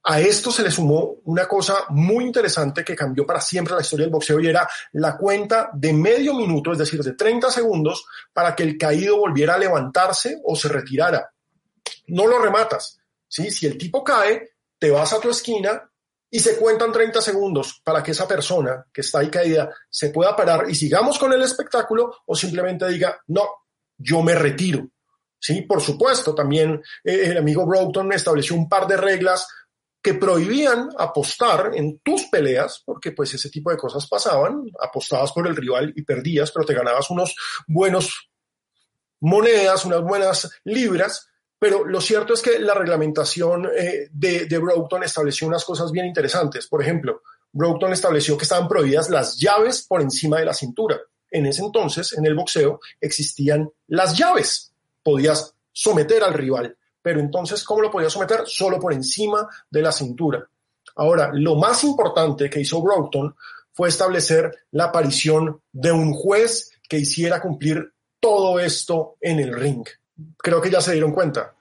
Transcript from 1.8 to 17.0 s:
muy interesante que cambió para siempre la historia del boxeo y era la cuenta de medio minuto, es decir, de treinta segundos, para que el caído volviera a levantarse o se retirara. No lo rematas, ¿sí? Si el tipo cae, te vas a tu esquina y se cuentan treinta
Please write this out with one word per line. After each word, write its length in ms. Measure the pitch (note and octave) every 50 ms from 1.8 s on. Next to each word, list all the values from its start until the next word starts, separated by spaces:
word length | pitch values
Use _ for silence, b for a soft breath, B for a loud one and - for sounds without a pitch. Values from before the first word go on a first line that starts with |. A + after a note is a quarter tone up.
| F#3+ -
muy 340 | D3 C#3+ D#3+ F#3 G#3+ A#3+ B3
interesante 580 | B3+ A#3 A#3 G#3+ F3 - E3 D3 C#3 C#3+ F3
que 140 | D#3+ - E3+
cambió 300 | - D3+ C3+ C3 C3+ C#3+
para 160 | C#3+ F3 D3
siempre 320 | - - F3 F3+ E3+ D#3+ F3+
la 80 | F3
historia 240 | D3 - - C#3+ D#3
del 60 | E3
boxeo 280 | D#3+ D3+ D3 - D3+ D3+
y 60 | E3
era 200 | E3 D#3+ F3+ E3 B B B B B
la 260 | - C#3 D#3+ D#3 C#3+ -
cuenta 500 | F#3+ G3+ G3+ G3+ G#3 G#3 A3+ A3+ - - -
de 180 | C#3+ C#3 D#3+
medio 400 | D#3 D3+ D#3+ G#3 A#3 B3+ C#4 D4
minuto, 400 | C#4 B3+ A3+ F3+ E3 D3 C#3+ E3+
es 60 | E3+ D3
decir, 240 | D3+ C#3+ E3 D3
de 100 | C#3+ B2+
treinta 380 | B2 - - A3 A#3 A#3+ B3 B3+
segundos, 560 | B3 A#3+ A#3 A3+ G3 E3 D#3 D#3 F3+ - B B B B B B
para 220 | _ F3 E3+ F3 E3
que 60 | -
el 160 | E3+ D#3 D3+ D#3
caído 400 | E3 D#3 D3+ D#3+ F#3 G3+ G#3 G#3
volviera 380 | G#3 F#3+ D3+ C#3 D3 D#3+ F3
a 20 | F3+
levantarse 800 | G3 F#3+ F3 C#3+ B2+ C3 - F3+ F#3 F#3+ F#3 - - B3 D4+ D#4+ C#4+
o 120 | - D#3+
se 120 | D3+ - D3
retirara. 600 | D3 C3+ B2+ C3 C3+ C#3 E3 F3 D3+ B2+ - - _ _ _ _ _ _ _ _ _ _ _ - - - _
No 200 | - E3+ F3 G3+
lo 120 | A3+ B3 B3
rematas, 600 | A3 G#3 G3 G#3+ A3 - C3+ - - - - _ _ _ _ _ _
¿sí? 240 | _ - - E3+ G#3
Si 160 | G3+ - E3
el 100 | D3 -
tipo 260 | - E3+ E3+ E3+ C#4
cae, 500 | C#4 D4 C4+ A3+ G3+ G#3 A3+ A3 - - _ _ _ _ _ _
te 120 | - D3+
vas 220 | C#3+ C#3+ D#3 -
a 80 | A3 A3
tu 80 | A3+ A#3+
esquina 600 | A#3 - - B3 A3+ G#3 F#3+ G3+ A3 - - _ _ _ _ _ _ _ _ _
y 100 | A#3 A3+
se 160 | - A3+ A3
cuentan 340 | A3+ A3 A3+ A3 A3 A#3 A3+
treinta 300 | A3+ A#3